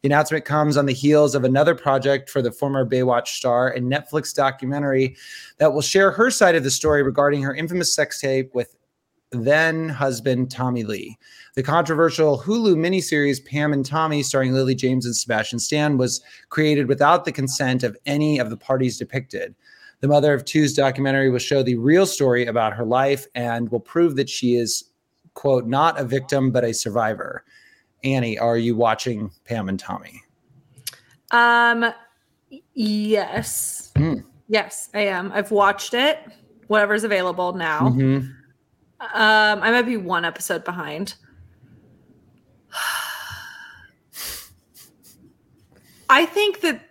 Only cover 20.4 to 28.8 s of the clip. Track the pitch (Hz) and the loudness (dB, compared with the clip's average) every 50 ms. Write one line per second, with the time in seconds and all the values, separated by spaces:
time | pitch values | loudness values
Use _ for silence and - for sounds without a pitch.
20.4 | - - - 156 151 139 - - 139 135 127 131 139 139 135 135 135 135 123 123 | -2 0 2 2 2 2 2 2 0 0 0 0 0 0 2 2 2 2 2 0
21.4 | - - 143 139 131 123 123 113 117 139 156 180 196 185 - - 139 131 123 123 | -2 0 0 0 2 2 0 0 2 4 4 4 4 2 0 0 2 2 2 2
22.4 | 123 117 110 120 110 110 101 107 120 110 120 127 135 139 139 135 - - _ 123 | 0 0 0 0 0 0 -2 -4 -4 0 2 2 2 2 0 -2 -4 -12 _ -6
23.4 | 120 120 117 117 117 110 117 113 - - - 165 170 170 143 131 139 - - - | -4 -4 -4 -4 -4 -4 -4 -6 -6 -4 0 2 2 2 2 0 -4 -4 -4 -2
24.4 | - 123 120 120 117 107 - - - _ _ _ _ _ _ _ _ _ _ - | 0 2 2 2 0 -2 -4 -8 -8 _ _ _ _ _ _ _ _ _ _ -4
25.4 | - 143 135 127 117 113 127 135 151 165 156 143 139 123 131 135 131 - - 139 | 0 2 2 2 0 0 0 2 2 2 0 -2 -4 -2 -2 -4 -2 -2 0 0
26.4 | 131 131 113 127 127 117 113 - - 117 101 117 113 107 110 101 - - - - | 0 2 2 2 0 0 -2 -4 -6 -4 -2 -2 -2 -2 -2 -4 -8 -12 -12 -14
27.4 | _ _ _ - _ _ _ _ _ _ _ _ - 135 135 131 120 117 110 107 | _ _ _ -20 _ _ _ _ _ _ _ _ -4 -2 0 0 0 -2 -2 -2
28.4 | 113 117 117 117 117 120 120 107 | 0 0 0 0 0 0 0 2